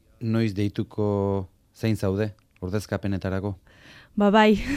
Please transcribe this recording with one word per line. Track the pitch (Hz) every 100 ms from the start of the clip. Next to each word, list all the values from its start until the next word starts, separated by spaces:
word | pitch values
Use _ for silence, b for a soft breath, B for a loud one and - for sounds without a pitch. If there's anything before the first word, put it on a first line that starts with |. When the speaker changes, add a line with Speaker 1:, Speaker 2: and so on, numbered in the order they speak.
| _ -
Speaker 1:
noiz | 113 113 113
deituko | 95 104 - 107 - 104 101 98 98 90 _ _
zein | - 113 104
zaude | 98 98 107 - _ _
ordezkapenetarako? | 92 104 - 98 101 95 95 95 101 95 _ b b b b -
Speaker 2:
Ba, | 202
bai, | 214 214 208 254